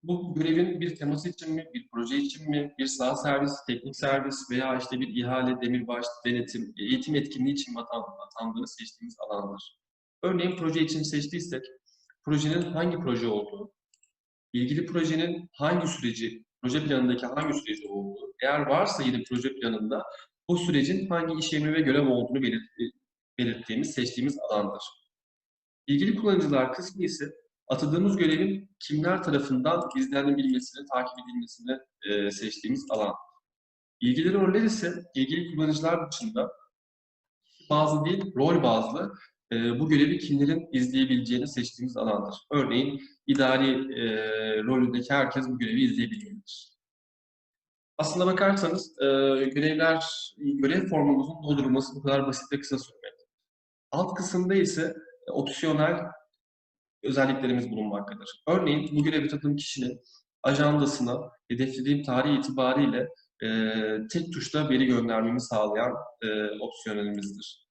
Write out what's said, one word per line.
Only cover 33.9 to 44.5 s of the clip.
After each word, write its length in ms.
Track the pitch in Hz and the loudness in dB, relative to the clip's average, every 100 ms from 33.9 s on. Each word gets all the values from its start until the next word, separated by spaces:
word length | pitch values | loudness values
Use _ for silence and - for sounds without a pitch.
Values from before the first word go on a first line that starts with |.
| _ | _
İlgili 320 | 123 135 175 | 0 2 2
roller 300 | 202 190 202 | 4 4 4
ise 320 | 220 - 175 175 - | 2 0 -4 -6 -8
ilgili 400 | 135 135 160 170 | -2 0 0 -2
kullanıcılar 560 | 151 151 151 160 170 156 | 0 0 2 0 0 -2
dışında 420 | - 226 127 - - _ _ _ _ _ _ _ _ _ _ - | -8 -6 -4 -4 -6 _ _ _ _ _ _ _ _ _ _ 0
bazı 340 | 151 151 151 | 4 4 2
değil, 300 | 156 190 - 123 | 2 0 -2 2
rol 260 | 147 165 | 4 6
bazlı, 500 | 131 110 107 139 202 - - _ _ | 4 4 0 -4 -6 -8 -20 _ _
e, 280 | 117 117 120 | -2 0 0
bu 80 | 156 | 4
görevi 300 | 147 147 - | 6 6 2
kimlerin 500 | - 139 143 160 - | 0 2 4 2 0
izleyebileceğini 760 | 131 127 135 131 123 113 123 143 | -2 0 2 4 2 2 -2 -2
seçtiğimiz 480 | - 120 - 123 117 | -4 -6 -6 -6 -2
alandır. 380 | 113 104 101 98 _ | 0 0 -2 -10 _
Örneğin 480 | 147 131 120 139 139 - _ - | 0 2 2 2 -2 -12 _ 0
idari, 720 | 139 131 131 135 131 135 120 | 2 4 4 4 2 -2 -2
e, 60 | 113 107 110 110 110 | -2 -2 -2 -2 0